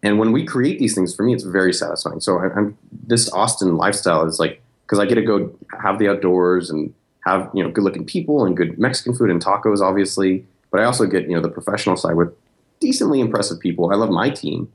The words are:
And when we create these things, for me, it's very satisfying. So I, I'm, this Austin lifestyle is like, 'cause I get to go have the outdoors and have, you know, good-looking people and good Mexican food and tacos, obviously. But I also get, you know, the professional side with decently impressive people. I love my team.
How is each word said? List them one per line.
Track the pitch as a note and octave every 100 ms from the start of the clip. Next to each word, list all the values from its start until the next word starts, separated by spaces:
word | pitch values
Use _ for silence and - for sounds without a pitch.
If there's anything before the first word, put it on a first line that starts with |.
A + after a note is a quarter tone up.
And | G#2 G#2
when | A2+
we | A#2+
create | E3+ C3 C3 -
these | A#2+ G2+
things, | F2+ -
for |
me, | A2
it's | A2+
very | G2 F#2 F#2
satisfying. | E2+ E2+ E2 - E2
So | - F2+
I, | F#2 G2+
I'm, | G#2 G#2 _
this | - - A#2 A#2+
Austin | - G#2+ - F#2+ E2
lifestyle | F2+ G2 - D#2+ E2
is | D#2+
like, | E2 - _ _ -
'cause | G2+
I | G2+
get | A2+
to |
go | G#2+ G2+ F2 - - -
have | - G2
the | G#2
outdoors | G2+ F2+ F2+ F2+ F2+ E2+
and | D#2 D2+ - _ _ -
have, | F#2 -
you | G3
know, | F3
good-looking | E2 G2 - -
people | F3+ D#3+ D3
and | G2+ F2
good | E2+ E2
Mexican | B2+ B2+ -
food | B2 A2+
and | F2
tacos, | E2+ G2 A2 G2+
obviously. | F#2+ G2 F#2+ - F#2+ F#2+ - _ _
But | F#2+
I |
also | A2+ B2+ G#2
get, | F#2
you | E2 E2+
know, |
the | G2
professional | - - G2+ - F2+
side | E2 E2
with | E2+ - _ _ _ _
decently | D4+ - - C#3
impressive | A2+ A2 G2+ A2
people. | F2+ E2+ F2
I | G2+
love | A2
my | F2 A#2+
team. | C#3 D2+ E2 E2